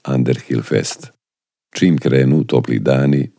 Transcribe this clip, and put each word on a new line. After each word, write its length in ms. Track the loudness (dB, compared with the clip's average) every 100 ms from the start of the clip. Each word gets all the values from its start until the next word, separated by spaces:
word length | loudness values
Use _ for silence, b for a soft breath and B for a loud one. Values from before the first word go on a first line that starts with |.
| -4
Underhill 540 | -2 0 -2 -2 -6
Fest. 500 | -2 -2 -2 -10 -14 _ _ _ _ _ _ 0
Čim 220 | 2 2
krenu 460 | 2 2 2 2
topli 360 | 2 0 0 -2
dani 520 | 0 2 2 0 -2